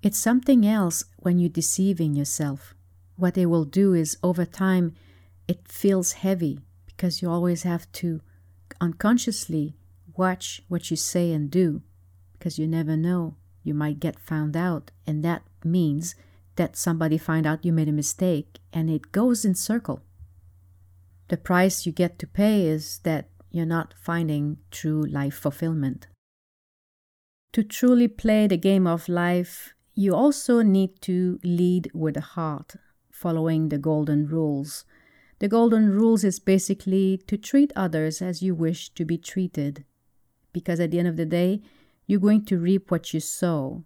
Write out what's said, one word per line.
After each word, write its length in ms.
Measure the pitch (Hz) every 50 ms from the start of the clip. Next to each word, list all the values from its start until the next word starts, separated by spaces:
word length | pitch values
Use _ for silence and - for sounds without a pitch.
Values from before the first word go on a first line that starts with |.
| -
It's 160 | 208 - -
something 480 | - 226 240 254 247 - 277 247 208
else 380 | 208 220 214 190 170 - - - - - -
when 200 | - 180 175 180
you're 100 | 175 175
deceiving 640 | 175 165 165 - - - 190 196 196 165 165 151 143
yourself. 600 | 143 143 143 - - 156 143 139 139 - - - - _ _ _ - _ _ _
What 220 | - 180 180 175 190
it 80 | 180
will 180 | 170 170 170 156
do 300 | 143 - 190 202 196 185
is, 240 | 170 160 147 - - -
over 220 | 180 180 170 175
time, 500 | 165 - - 196 190 185 185 175 165 160 - - - - - _ _ _ - _ -
it 180 | 175 175 -
feels 460 | - - - - 202 196 190 175 - -
heavy 460 | - - 190 196 180 170 151 139 143 - - _ - _
because 360 | - - - - 180 165 - -
you 80 | 180
always 320 | 165 175 175 180 175 170 -
have 280 | 180 170 170 - - -
to 280 | - - 170 165 160 - - - _ _ - - _ _ - - -
unconsciously 960 | 170 170 165 - - 208 240 240 - - 208 - - - 165 156 147 151 151 - - - - - _ - 160
watch 440 | - 185 185 180 185 - - - - _ _
what 220 | 180 170 - -
you 60 | 165
say 360 | 156 - - - 180 175 170 165
and 180 | 156 147 143
do, 320 | 139 180 185 165 143 - - _ _ _ _ _ _ _ _ _ -
because 260 | - - 175 - -
you 80 | 156
never 300 | 156 160 165 165 151 160
know. 400 | 156 160 175 180 180 170 160 151 _ _ _ _ _ _
You 120 | 160 147
might 260 | 147 147 151 147 147
get 200 | - 165 - -
found 360 | - - 165 156 151 151 147
out, 340 | 165 175 185 170 143 - - _ _ _
and 180 | - 151 151 151
that 180 | 170 170 - _ - _ _ -
means 500 | 165 170 185 170 151 143 147 165 175 - _ - _ _ _ _ _ _
that 200 | - 175 - -
somebody 420 | - - 180 170 160 160 160 156 160
find 280 | - - 160 160 160
out 180 | 156 156 160 -
you 80 | 180 165
made 160 | 160 156 151
a 40 | 151
mistake, 680 | 151 143 - - - 190 185 175 143 151 _ _ - _ _ -
and 160 | 170 160 160
it 200 | 160 151 - -
goes 340 | - 202 226 254 240 226 -
in 100 | 208 180
circle. 480 | 180 - - 214 233 226 - - - - _ _ _ - - - - - - _ _ _ _ _ _ - _ _ _ _ _ _ _ _ _
The 80 | 175
price 500 | 175 - - 180 180 185 190 180 - -
you 60 | 175 156
get 260 | - 175 170 170 -
to 60 | -
pay 400 | - - - 202 214 220 202 185
is 320 | 160 156 156 156 - - -
that 280 | - 175 160 147 - _ _ - - _
you're 160 | - 170 165
not 280 | 160 165 165 - - - -
finding 580 | - - 170 170 170 156 151 147 147 147 151 - - _
true 320 | - - - 156 156 151 156
life 320 | 143 143 143 139 139 139
fulfillment. 720 | - - 151 139 - 170 165 165 156 139 135 123 - - - _ _ _ _ _ _ _ _ _ _ _ _ _ _ _ _ _ _ _ _ _ _ _ _ _ _ _ _ -
To 100 | - 214
truly 440 | 214 - - - 247 247 240 240
play 400 | 233 - - - 220 214 214 214
the 100 | 208 190
game 300 | 175 165 196 196 190 190
of 220 | 175 165 165 160 -
life, 680 | 175 175 175 175 180 180 180 - - - - - - _ _ _ _
you 200 | - 196 196 180
also 480 | - 247 294 277 - - - 240 233 226
need 380 | 208 190 196 190 185 _ _ -
to 360 | - 180 180 185 180 180 - -
lead 480 | 180 175 170 180 180 180 180 165 - -
with 200 | 165 160 156 143
the 60 | -
heart, 560 | 151 - - - 165 156 151 139 160 _ - - _ _ _ _ _ _
following 580 | _ - - 175 165 160 160 165 160 160 160 151
the 100 | 151 143
golden 480 | 143 160 156 151 151 143 147 147 151
rules. 580 | 147 160 160 160 151 143 139 139 151 - - - _ _ _ _ _ _ _ _ _ _ _
The 100 | 202 202
golden 420 | 214 233 233 240 220 220 220 208
rules 340 | 190 202 220 226 226 208 185
is 160 | 202 185 -
basically 800 | _ - 190 190 185 - 196 196 - 190 185 196 196 190 190 185 _
to 100 | - 214
treat 360 | 208 - - - 277 285 294 -
others 440 | - 196 180 160 156 156 156 156 -
as 220 | 185 185 180 160 180
you 120 | 190 180
wish 360 | 160 165 160 175 170 - -
to 140 | _ - 170
be 140 | 156 170 165
treated, 640 | _ - - 190 185 180 _ 156 143 143 143 147 143 _ _ _ _ _ _ _ _ _ _ _ _ _ _
because 280 | 175 - - 170 165
at 100 | 175 165
the 80 | 160 175
end 100 | 170 175
of 80 | 165
the 100 | 156 170
day, 360 | 156 170 170 180 185 196 208 - - _ _ _ _ _ _ _
you're 140 | - 196 202
going 240 | 185 208 214 220 208
to 120 | - 196 175
reap 320 | 170 175 196 196 - -
what 220 | 180 165 - - -
you 80 | 160
sow. 640 | 156 - - - - 175 165 151 135 135 - 175 160